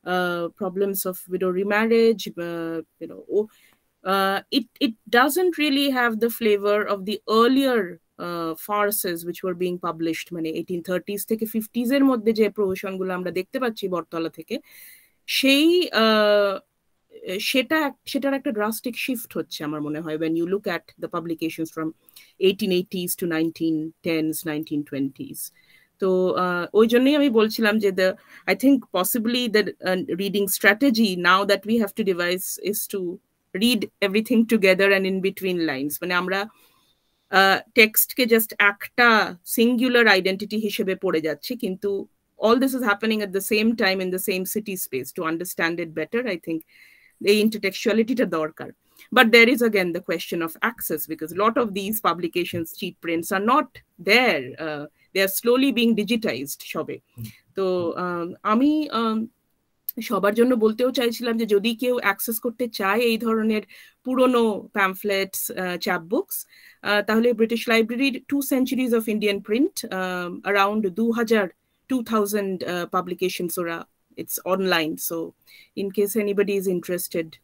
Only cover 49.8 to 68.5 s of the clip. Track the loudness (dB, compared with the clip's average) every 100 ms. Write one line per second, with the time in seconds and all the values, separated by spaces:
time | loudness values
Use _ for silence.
49.8 | 0 -4 -4 -6 -4 -4 -4 -2 -4 -4
50.8 | -6 -6 -6 -10 -8 0 0 0 -2 -4
51.8 | -6 -2 -2 -2 -4 -4 -4 -6 -10 -10
52.8 | -12 -8 -4 -4 -2 -2 2 2 0 -12
53.8 | _ _ 2 4 4 0 -6 -10 -8 -8
54.8 | -12 _ _ -2 0 0 2 4 4 2
55.8 | 2 2 0 -2 -2 -6 -8 -12 -10 -8
56.8 | -8 -10 _ -18 -18 -18 _ -4 0 0
57.8 | -2 -4 -4 -4 -6 -6 0 4 4 2
58.8 | 0 -2 -2 -2 -4 _ _ _ _ _
59.8 | -14 -12 -4 0 2 4 4 4 2 2
60.8 | -2 0 -2 -2 -4 -2 2 2 2 -2
61.8 | 0 2 0 -2 -4 -4 -6 -4 -6 -2
62.8 | 0 2 2 0 0 0 2 0 -4 -20
63.8 | -20 _ -4 2 4 4 2 0 -6 -2
64.8 | -2 -2 -2 -2 -2 -6 -8 -6 -4 -4
65.8 | -2 -4 -2 -4 -4 -10 -12 -20 -20 _
66.8 | 0 0 2 2 4 2 0 0 2 2
67.8 | 2 0 -2 -2 -4 -4 0